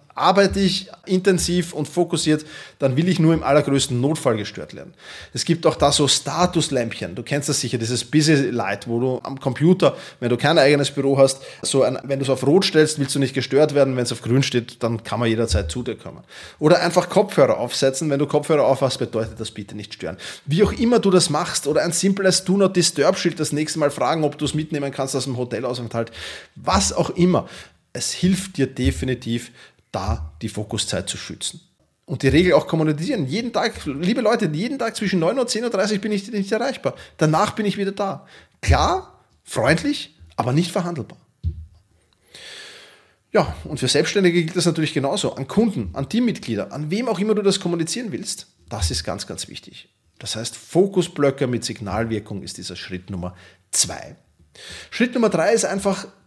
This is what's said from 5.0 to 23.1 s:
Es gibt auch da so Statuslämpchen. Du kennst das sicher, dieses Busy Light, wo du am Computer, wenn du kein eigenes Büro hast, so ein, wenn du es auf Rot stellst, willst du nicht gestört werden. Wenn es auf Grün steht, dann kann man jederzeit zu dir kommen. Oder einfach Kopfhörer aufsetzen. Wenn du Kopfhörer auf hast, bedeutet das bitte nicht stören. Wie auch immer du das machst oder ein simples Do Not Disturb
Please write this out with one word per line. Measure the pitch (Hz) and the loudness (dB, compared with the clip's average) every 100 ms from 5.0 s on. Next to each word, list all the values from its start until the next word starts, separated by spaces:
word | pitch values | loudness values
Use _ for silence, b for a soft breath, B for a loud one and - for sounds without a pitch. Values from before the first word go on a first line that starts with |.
| B B B | B B B
Es | 123 - | -6 -2
gibt | 165 165 | 2 2
auch | - | 4
da | 143 | 2
so | 147 139 | 4 2
Statuslämpchen. | - - 165 175 170 143 131 117 - 90 98 | 0 -2 0 0 2 0 -2 -4 -6 -8 -8
Du | |
kennst | 120 147 139 | -4 -4 -2
das | 139 | -2
sicher, | 120 123 | -2 -2
dieses | 113 123 | -2 -4
Busy | - 151 151 147 123 | 0 2 4 4 2
Light, | 117 98 101 - | -2 -2 -4 -4
wo | 117 | -2
du | 131 127 | 0 -2
am | - 135 | -6 -6
Computer, | 139 120 156 185 147 - B B | -4 2 4 6 4 2 B B
wenn | 120 | -2
du | 120 | 2
kein | 147 165 | 4 6
eigenes | 139 147 139 | 6 6 2
Büro | - 135 139 | 0 2 6
hast, | 135 - B B | 4 4 B B
so | - 135 | -2 2
ein, | 123 131 | 2 0
wenn | 131 139 | -4 -4
du | |
es | 139 | -2
auf | 131 135 | 0 4
Rot | 175 196 | 4 6
stellst, | 156 151 - | 4 4 2
willst | 135 147 | -2 0
du | |
nicht | 135 | 0
gestört | 135 120 135 156 143 | 0 0 4 4 4
werden. | 135 127 | 2 2
Wenn | |
es | 120 | -2
auf | 113 | -4
Grün | - 131 | 2 2
steht, | 135 127 113 - | 2 0 -2 -4
dann | 113 113 | -4 -4
kann | - 110 | -4 -2
man | 120 | 0
jederzeit | 110 117 113 - | 2 2 0 -2
zu | 127 | -6
dir | 123 104 | -8 -8
kommen. | - 82 - B B B | -12 -18 -20 B B B
Oder | 151 170 | 4 6
einfach | 175 180 175 | 4 2 2
Kopfhörer | 165 196 - 127 - | 2 2 4 4 4
aufsetzen. | 120 - 135 131 156 | -2 0 0 2 0
Wenn | 139 | 0
du | 147 | 2
Kopfhörer | 147 143 151 123 | 0 2 4 4
auf | 127 | 4
hast, | 135 - | 0 0
bedeutet | 117 113 113 - | -4 -4 -6 -8
das | 110 | -12
bitte | - 104 104 | -12 -12 -12
nicht | 104 | -14
stören. | - 85 95 B B B | -10 -10 -10 B B B
Wie | 151 | 2
auch | - | 2
immer | - 233 233 | 4 2 4
du | 196 | 4
das | 180 - | 4 4
machst | 147 170 - 139 | 0 -2 -4 0
oder | 151 | 0
ein | 160 | 0
simples | 170 196 196 190 180 | 0 0 2 2 2
Do | - 196 | 2 4
Not | 190 190 | 4 4
Disturb | 165 - 147 | 0 2 2